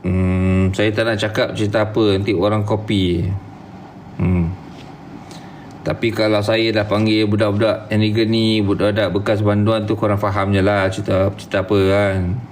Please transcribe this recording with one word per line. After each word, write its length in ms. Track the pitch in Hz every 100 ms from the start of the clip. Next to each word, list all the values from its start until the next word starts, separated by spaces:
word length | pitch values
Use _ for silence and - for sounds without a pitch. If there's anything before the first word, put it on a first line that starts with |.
| 92
Hmm, 640 | 92 92 92 92 92 95 95
saya 160 | 107
tak 160 | 104 113
nak 80 | 107
cakap 300 | 107 127 117 -
cerita 320 | 104 113 104
apa, 240 | 113 107
nanti 240 | 95 104 92
orang 240 | 101 107
copy. 640 | 101 107 - 104 92 87 95 98 - - - - - - - -
Hmm. 320 | 92 90 82 95 - - - - - - - - - - - -
Tapi 320 | - - 117
kalau 320 | 107 107 107 101
saya 240 | 113 113
dah 160 | 107 101
panggil 400 | 104 107 110 107
budak-budak 640 | 104 107 104 110 - -
yang 160 | 107 107 107 110
ni, 320 | 113 113 110
budak-budak 480 | 101 98 101 104 98
bekas 320 | 95 104 104
banduan 480 | 104 104 104 110 104
tu, 80 | 107
korang 240 | 104 101
faham 320 | 104 101 98
je 80 | 98
lah 240 | 95 101 95
cerita, 400 | - - 95 98
cerita 320 | 101 - 98 92
apa 140 | 101 95
kan. 480 | 101 101 95 90 120 120